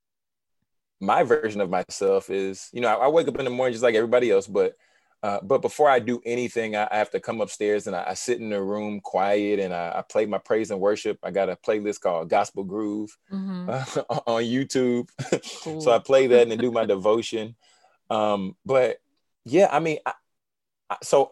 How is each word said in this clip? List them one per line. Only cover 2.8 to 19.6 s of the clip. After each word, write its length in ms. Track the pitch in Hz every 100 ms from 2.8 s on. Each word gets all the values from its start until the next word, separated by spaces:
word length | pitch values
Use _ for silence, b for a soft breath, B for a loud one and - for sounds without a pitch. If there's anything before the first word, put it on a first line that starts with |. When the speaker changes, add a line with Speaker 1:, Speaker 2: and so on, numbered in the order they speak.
Speaker 1:
know, 60 | 120
I, 180 | 107 131
I 20 |
wake 180 | 160 131
up 100 | 127
in 60 | 131
the 60 |
morning 220 | 123 127
just 100 | 113
like 120 | 123 107
everybody 360 | 117 123 123
else, 160 | 98 98
but, 280 | 101 92 - _ _ _ _
uh, 180 | 104 101
but 200 | 95 135
before 280 | - - 147
I 100 | 127
do 220 | 113 120 113
anything, 520 | 120 120 120 113 107
I, 100 | 107
I 80 | 107
have 120 | 107
to 80 | 95
come 220 | 104 113
upstairs 460 | 101 - 104 104 101
and 80 | 87
I, 100 | 87
I 20 |
sit 260 | 92 - 120
in 100 | 113
the 120 | 101
room 400 | 98 104 107 104
quiet 580 | - 92 98 104 104 101
and 140 | 95
I, 240 | 87 85 90
I 40 |
play 240 | - 107 110
my 120 | 98
praise 340 | - 110 104
and 80 | 98
worship. 400 | 98 104 107 98
I 80 | 92
got 180 | 95 95
a 80 | 90
playlist 420 | - 107 104 101
called 300 | 98 85 82
Gospel 340 | 104 104 -
Groove, 540 | 98 104 107 104 104 _ _
Speaker 2:
Mm-hmm. 380 | 196 95 185 180
Speaker 1:
uh, 140 | 127 131 147
<laughs> 240 | - 117 -
on 160 | 117
YouTube. 680 | 117 127 135 131 127 120 - - 135
<laughs> 140 | 156 - -
Speaker 2:
Cool. 200 | 160 156
Speaker 1:
So 100 | 147
I 80 | 113
play 280 | - 135 135
that 160 | 123
and 80 | 117
then 60 | 110
do 120 | 123
my 140 | 113 110
devotion. 680 | 98 98 113 110 110 110 117 b b b b _
Um, 460 | 110 107 101 95 - -
but 360 | 135 123 - _ _ _ _
yeah, 240 | - 151